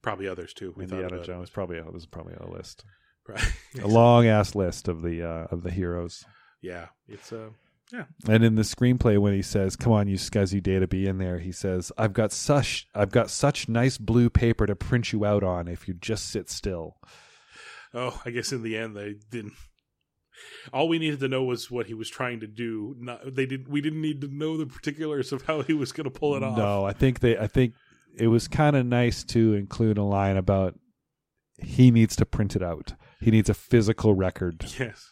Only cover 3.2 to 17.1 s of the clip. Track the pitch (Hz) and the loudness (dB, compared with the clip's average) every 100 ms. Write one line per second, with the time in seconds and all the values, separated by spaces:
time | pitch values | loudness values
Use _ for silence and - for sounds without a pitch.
3.2 | - 101 - - - 127 104 113 117 120 | -16 -6 -4 -6 -12 -8 2 6 8 8
4.2 | 117 107 98 104 90 - - 82 85 82 | 6 4 2 -2 -4 -4 -6 -6 -6 -6
5.2 | 85 82 82 87 87 90 87 87 85 - | -8 -8 -8 -8 -6 -6 -4 -6 -8 -14
6.2 | - _ _ _ 92 87 82 _ _ 104 | -20 _ _ _ -16 -14 -18 _ _ -20
7.2 | - 113 110 110 _ _ _ 240 156 - | -16 -16 -16 -20 _ _ _ -18 -18 -10
8.2 | - 110 113 110 107 - 123 123 120 101 | 2 6 6 4 0 0 2 4 4 4
9.2 | 101 98 92 104 95 - 120 110 101 95 | 4 0 -2 -2 -2 -2 2 2 2 -2
10.2 | - 107 98 101 95 95 92 95 95 95 | -2 -2 0 0 0 0 0 0 -2 -2
11.2 | 92 87 90 90 98 92 90 - 110 98 | -4 -6 -8 -6 -4 -4 -6 -4 -2 0
12.2 | 107 - - 143 - - - 104 101 123 | -2 -2 0 2 0 -6 -8 -2 2 2
13.2 | 113 - 143 - - 117 131 - 110 117 | 0 0 0 0 -2 0 0 -2 0 4
14.2 | 120 - 117 113 104 101 - 123 117 107 | 4 4 2 2 0 -2 -2 -2 -2 -2
15.2 | 104 104 95 90 87 87 - 87 - 107 | 0 2 0 -2 -6 -10 -10 -10 -6 -6
16.2 | - 107 - - 104 87 80 _ _ | -6 -8 -8 -8 -8 -8 -10 _ _